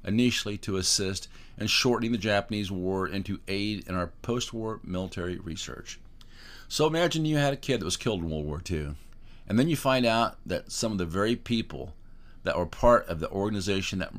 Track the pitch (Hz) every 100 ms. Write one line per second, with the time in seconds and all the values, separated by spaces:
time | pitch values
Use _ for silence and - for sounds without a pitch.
0 | - 110 123 - 104 104 - 95 90 -
1 | 95 98 - - - - 107 - 127 117
2 | 113 117 107 101 101 107 98 95 90 95
3 | 95 98 95 98 - 98 104 104 - 92
4 | 85 - - 120 - 117 110 110 - 92
5 | 92 - 87 87 82 80 - - - -
6 | - - - - - - - - 156 160
7 | 170 160 156 151 143 139 - 120 87 -
8 | 123 101 82 78 76 73 - 82 71 71
9 | - - - - - 107 156 151 139 131
10 | 120 113 113 - - 87 - - 113 101
11 | 85 90 107 120 - 113 113 69 64 -
12 | - - - - - 82 85 - 120 120
13 | - 82 80 98 104 104 92 98 95 95
14 | 87